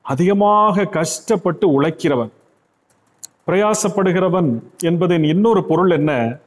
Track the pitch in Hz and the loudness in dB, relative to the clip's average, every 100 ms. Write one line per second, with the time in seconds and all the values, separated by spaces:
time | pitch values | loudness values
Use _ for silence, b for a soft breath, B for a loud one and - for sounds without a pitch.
0 | - 135 180 202 208 208 214 196 202 165 | -8 -2 0 2 2 4 2 0 -2 -4
1 | 160 - - 208 180 160 190 139 151 135 | -6 -8 -4 -2 -2 0 0 2 0 -2
2 | 156 131 110 _ _ _ _ _ _ _ | -2 -2 -4 _ _ _ _ _ _ _
3 | _ _ - _ - 180 214 214 202 196 | _ _ -20 _ -4 0 0 0 -2 0
4 | 185 180 185 180 160 113 - _ 170 170 | 0 0 0 0 0 -2 -8 _ -2 0
5 | 180 175 151 170 226 226 185 160 180 160 | 0 0 0 2 2 0 0 0 2 2
6 | 151 135 117 127 | 0 -2 -4 -6